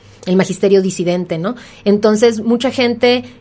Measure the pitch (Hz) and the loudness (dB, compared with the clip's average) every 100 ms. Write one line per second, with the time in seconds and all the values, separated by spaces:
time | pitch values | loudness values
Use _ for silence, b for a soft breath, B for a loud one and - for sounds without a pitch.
0 | B B - 185 185 185 196 196 185 180 | B B -2 0 0 0 2 2 2 -4
1 | 175 180 175 165 185 247 B B 202 208 | -2 -2 -4 -6 -6 -8 B B 0 2
2 | 214 214 233 220 226 240 247 254 240 233 | 2 4 2 0 -2 -2 -2 -2 -2 0
3 | 247 247 247 B | 0 0 -4 B